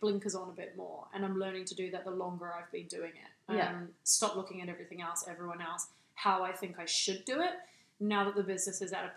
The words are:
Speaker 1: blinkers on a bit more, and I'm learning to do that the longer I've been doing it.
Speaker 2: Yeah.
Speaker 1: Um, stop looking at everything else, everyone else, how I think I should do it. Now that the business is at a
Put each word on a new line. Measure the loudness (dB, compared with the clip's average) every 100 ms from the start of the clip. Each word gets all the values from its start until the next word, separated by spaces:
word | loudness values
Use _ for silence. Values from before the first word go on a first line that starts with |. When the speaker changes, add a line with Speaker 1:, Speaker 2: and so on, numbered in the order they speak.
Speaker 1:
blinkers | 4 4 2 -2
on | -4
a |
bit | -8 -10 -8
more, | -8 -8 -6
and | -2
I'm | 0 2
learning | 0 -2 -6
to | -4
do | -4
that | -4 -4
the |
longer | -2 -2 -2 -4
I've | -6 -6
been | -8 -6
doing | -6 -6
it. | -8 -18 -14 0 2
Speaker 2:
Yeah. | 2
Speaker 1:
Um, | 0 -8 -4 4
stop | 6 6 2
looking | -4 -6
at | -8
everything | -8 -10 -8
else, | -4 -4 -4
everyone | -6 -6 -6
else, | -6 -6 -6 -10 _ 0
how | 4 6 4
I |
think | 0 -4 -4
I | 0
should | 2 4 2 0
do | 2
it. | 2 0 -8 -20 _ -2
Now | 2 4 4
that | 4
the |
business | 2 2 0 0
is | -2 -2
at |
a | -4